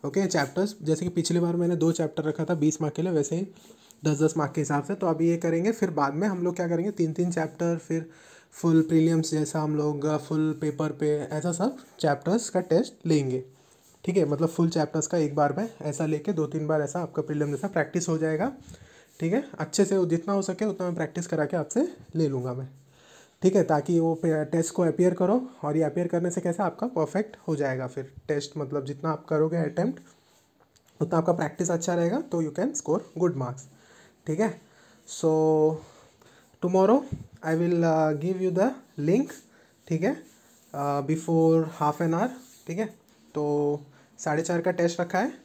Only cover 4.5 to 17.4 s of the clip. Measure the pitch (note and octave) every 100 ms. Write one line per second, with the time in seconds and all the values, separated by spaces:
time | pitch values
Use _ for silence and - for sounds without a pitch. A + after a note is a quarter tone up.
4.5 | - C#3 C#3+ C#3+ G3 F3+ D#3+ E3+ E3+ E3+
5.5 | E3 F#3+ A#3 F#3+ D3 C#3 D3 G#3 F#3 F3
6.5 | F3 E3+ E3+ F#3 G3+ E3 E3 F3 E3+ D#3
7.5 | - E3+ E3 - E3 E3 - - - _
8.5 | - E3+ D#3+ D#3+ D#3+ D#3+ E3 D#3+ D#3 D3+
9.5 | D#3+ D3+ D3+ D3+ D3 D3 D3+ C#3+ D#3 D#3
10.5 | D3+ D3+ C#3+ D#3 D3 D3+ D3 C#3 D3+ E3+
11.5 | E3+ G#3+ C#4+ - - D#3 C#3+ - G#3+ A#3
12.5 | F#3 F3+ E3 - - E3 D#3 C3+ B2+ B2+
13.5 | - _ _ _ _ - F#3 D3 C#3+ D#3+
14.5 | E3 E3+ E3 D3+ D#3+ - F3 D3+ C#3+ C#3+
15.5 | C#3+ A3+ - D#3 C#3+ D#3+ D3+ F3+ E3+ D3
16.5 | D#3 D3+ D#3 C#3+ F3+ E3 - D3+ D3+